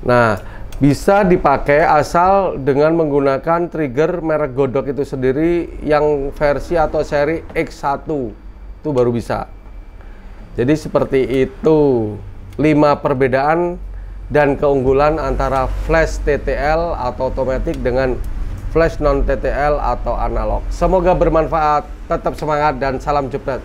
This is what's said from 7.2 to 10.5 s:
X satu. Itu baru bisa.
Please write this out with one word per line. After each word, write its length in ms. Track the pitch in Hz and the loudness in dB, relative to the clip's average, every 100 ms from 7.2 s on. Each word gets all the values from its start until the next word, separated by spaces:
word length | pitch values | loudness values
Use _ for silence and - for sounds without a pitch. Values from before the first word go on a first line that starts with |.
| 147 160 - 160 | 0 -2 -6 -6
X 240 | 151 - | -6 -6
satu. 480 | 147 139 - 151 120 98 - - - - | -6 -4 -4 -6 -6 -10 -18 -18 -18 -10
Itu 100 | 156 | -4
baru 160 | 131 120 | 2 2
bisa. 400 | 117 - 110 - - - - - - - - - - - | 0 -2 -6 -6 -14 -18 -18 -18 -18 -18 -18 -18 -18 -12